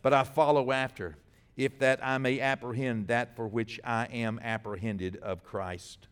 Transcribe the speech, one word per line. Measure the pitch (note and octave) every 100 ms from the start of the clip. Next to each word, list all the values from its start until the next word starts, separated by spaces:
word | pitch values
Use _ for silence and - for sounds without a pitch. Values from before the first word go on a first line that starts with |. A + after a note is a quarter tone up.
but | C3+
I | C3+
follow | C3 - D3 D3 B2+
after, | C3 C3 - F2 D#2 _ _ _
if | - C3 C3
that | C3+ C3
I | C3 C3
may | C3 C3
apprehend | C3+ C3+ B2 A#2+ C3 A2+ G2+
that | A#2 A#2+ -
for | A2
which | A2+ A2+ -
I | B2 A2+ A#2+
am | A#2+ A2+ A2
apprehended | A#2 A2+ A2 G2+ A2 G2+ F#2 F#2+
of | G#2 F2+
Christ. | - G#2 F#2 F2+ - - -